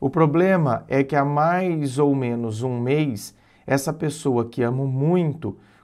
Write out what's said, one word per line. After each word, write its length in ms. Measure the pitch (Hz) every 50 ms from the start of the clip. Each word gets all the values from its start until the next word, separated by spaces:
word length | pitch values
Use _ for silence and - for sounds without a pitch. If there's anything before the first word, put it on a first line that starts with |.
O 80 | 139 131
problema 760 | 139 160 160 156 147 165 185 190 190 175 151 127 113 - - -
é 140 | 139 139
que 140 | 139 139 151
há 80 | 143 139
mais 760 | 147 143 147 156 170 180 185 190 180 165 156 143 135 123 143
ou 160 | 147 143 139
menos 480 | 135 127 120 120 117 117 113 110 110
um 180 | 127 127 123 120
mês, 540 | 120 127 143 151 151 139 110 98 - - - _ _ _ _ _ -
essa 260 | - 135 139 - 160
pessoa 560 | 156 160 165 151 - - - 139 123 120 113 117
que 140 | - 127
amo 240 | 120 117 131 131 139
muito 720 | 135 131 135 143 160 180 180 170 151 160 - - 101 98 - - _ _ _